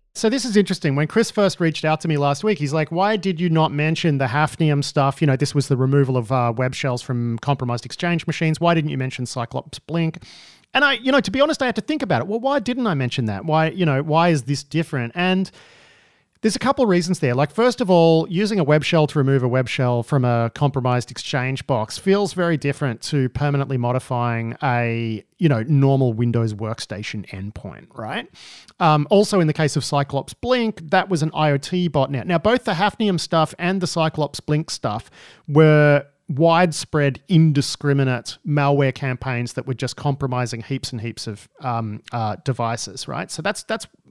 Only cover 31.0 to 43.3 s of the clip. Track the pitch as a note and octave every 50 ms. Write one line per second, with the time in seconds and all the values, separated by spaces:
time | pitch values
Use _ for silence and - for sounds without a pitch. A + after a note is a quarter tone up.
31 | F3 F#3+ F#3+ D#3 D#3 D#3 - D3+ D#3 D3+ C#3+ C#3 C#3 - - F3+ F3+ E3+ C#3 D3+
32 | C3+ B2+ C#3+ C3 G#2+ E3+ F3 E3 - G#3 A#3 B3 - - F#3+ D#3+ G3 G#3 - -
33 | A3 G#3 F#3+ E3 - - - E3 D#3 D3 - - E3 F3+ F#3+ G3 F3+ - - E3+
34 | D#3+ D#3+ - - D3+ C#3+ - - - - D3+ D3+ D#3 - - - - B2 G#2 G#2
35 | - - _ - - - - - _ - D3 D3 D#3+ D#3 D3+ D3+ D3 D3 D3 C#3+
36 | C#3+ - _ _ _ _ D3 B2+ D#3+ E3 E3 E3 F3+ F3 D3+ - - - - D#3
37 | C#3+ C#3 B2+ - - _ F#3+ D#3+ D#3+ D#3+ D3 C#3+ C#3 - - - - D3 C#3 C#3
38 | C#3 C3 B2+ A#2 - - - - _ G3 D3 D3 C#3+ C#3+ C#3+ C#3+ C#3+ C3+ B2 -
39 | - C3+ B2+ A#2+ - C3+ B2+ A#2+ A#2+ A#2 - - A#2 C3+ B2+ A#2 C3 B2 - -
40 | - D3 C#3 C#3+ C#3+ C3+ B2+ B2 B2 A#2 B2 A2+ G#2+ - C#3 C3 - - - A#2
41 | G#2 A#2 A2+ - - A#2+ G#2 G#2 - _ _ _ - B2+ A#2+ A#2 A2+ G#2+ G#2 A2+
42 | - - - A#2+ A2+ G#2+ - - - - B2+ - A#2+ A2+ A2+ A#2+ - - F2+ -
43 | - - C3 B2+ F3+ -